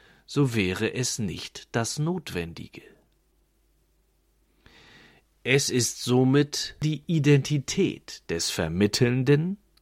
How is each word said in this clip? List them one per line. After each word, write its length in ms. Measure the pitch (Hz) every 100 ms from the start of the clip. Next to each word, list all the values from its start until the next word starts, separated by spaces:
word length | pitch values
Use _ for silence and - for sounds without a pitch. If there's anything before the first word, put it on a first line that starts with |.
| _ _ -
so 300 | 143 139 113
wäre 380 | 90 92 110
es 260 | - 123 -
nicht 480 | 101 82 - - -
das 260 | 120 113 -
Notwendige. 840 | 156 185 - 90 85 82 - - - _ _ _ _ _ _ _ _ _ _ _ _ _ _ _ _ _ - - - - - _ _ _
Es 260 | 120 135 -
ist 340 | 123 113 -
somit 720 | 120 127 131 139 143 - - -
die 200 | 151 151 -
Identität 1200 | 165 143 143 131 147 - - 160 - - - -
des 200 | 85 -
Vermittelnden 1080 | - 82 85 104 - 120 127 131 147 170 208 _ _